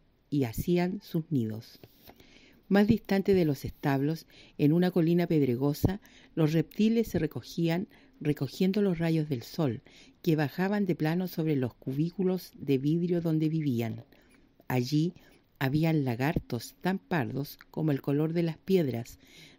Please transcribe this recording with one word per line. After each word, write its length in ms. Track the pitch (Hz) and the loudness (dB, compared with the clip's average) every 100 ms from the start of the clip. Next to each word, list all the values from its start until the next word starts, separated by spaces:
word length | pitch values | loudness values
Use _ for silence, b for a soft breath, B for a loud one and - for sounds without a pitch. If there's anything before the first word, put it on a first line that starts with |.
| _ _ _ | _ _ _
y 140 | 147 | -2
hacían 560 | 123 110 - 175 180 196 | -2 -4 -2 0 0 -4
sus 280 | - 170 156 | -6 -6 -2
nidos. 480 | 143 110 107 - - - B B B B B B B _ | -2 -2 -6 -14 -20 -20 B B B B B B B _
Más 200 | 196 208 | 4 6
distante 440 | 220 - 196 190 | 4 2 0 4
de 120 | 190 | 4
los 200 | 165 139 | 4 0
establos, 600 | - - 147 135 143 160 - B B - | -4 -4 0 0 0 -4 -8 B B 2
en 140 | 147 | 4
una 180 | 165 180 | 4 4
colina 380 | 180 165 175 170 | 2 2 2 2
pedregosa, 720 | 160 135 120 143 147 - 190 B B B | 2 2 2 0 0 -2 -2 B B B
los 180 | - 156 | 0 2
reptiles 540 | 160 156 - 214 226 226 | 2 -2 0 2 2 0
se 140 | 170 | -2
recogían, 640 | 151 127 - - 165 165 - B B _ | -2 -6 -10 -2 0 0 -4 B B _
recogiendo 600 | 151 147 135 - 185 190 | -2 -2 -4 0 0 2
los 160 | 202 165 | 0 0
rayos 300 | 165 160 151 | 0 0 0
del 140 | 127 | -4
sol, 400 | - - 147 107 B B B _ | -6 -2 -2 -2 B B B _
que 140 | - | 0
bajaban 500 | 156 143 - 190 208 | 2 0 -2 -2 0
de 120 | 190 185 | -2 0
plano 320 | 156 170 185 | 0 -2 -4
sobre 260 | - 160 | -4 -2
los 200 | 143 123 | 0 -2
cubículos 760 | - - 135 165 - 185 185 - - | -6 -8 -2 -4 0 -2 -2 -6 -12
de 200 | 139 135 | 0 0
vidrio 420 | 143 165 175 175 | 2 0 0 -2
donde 280 | 165 156 156 | 0 0 0
vivían. 540 | 160 147 117 113 113 - b b b b _ _ | 0 -2 -2 -2 -6 -14 b b b b _ _
Allí 460 | 127 123 151 165 B B B _ _ | -2 0 0 0 B B B _ _
habían 440 | 131 151 160 156 | -2 2 2 2
lagartos 720 | 131 117 135 170 - 120 - - | 0 0 -2 -2 -6 -8 -8 -6
tan 180 | 180 190 | -4 -4
pardos 580 | - 175 113 131 143 - - | -2 -4 -2 -6 -8 -12 -14
como 220 | - 156 | -4 -2
el 100 | 135 | -2
color 300 | - 143 160 | 0 0 0
de 100 | 165 | 0
las 160 | 170 156 | -2 -4
piedras, 640 | - 190 147 117 117 - B B B | 0 2 2 -2 -8 -14 B B B